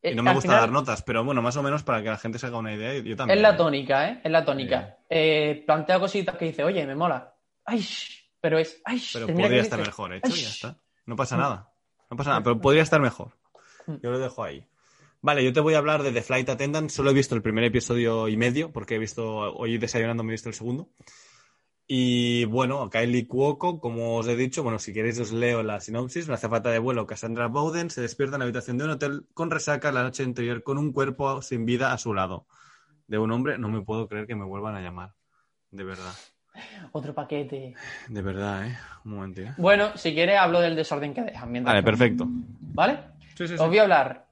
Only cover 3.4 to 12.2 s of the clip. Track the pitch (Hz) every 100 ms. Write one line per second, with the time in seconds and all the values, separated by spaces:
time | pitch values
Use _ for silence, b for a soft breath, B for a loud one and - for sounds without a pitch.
3.4 | 214 170 165 139 135 139 165 247 160 165
4.4 | 156 139 127 127 101 - _ 165 156 151
5.4 | 151 151 - 156 156 185 185 202 185 175
6.4 | 165 156 151 190 139 139 170 127 - _
7.4 | _ _ - 226 180 - - - _ _
8.4 | 160 160 160 - - 247 - 120 - 165
9.4 | 208 123 110 113 104 107 92 92 262 170
10.4 | 117 110 117 - _ _ - 117 131 120
11.4 | 135 98 - _ _ _ _ 120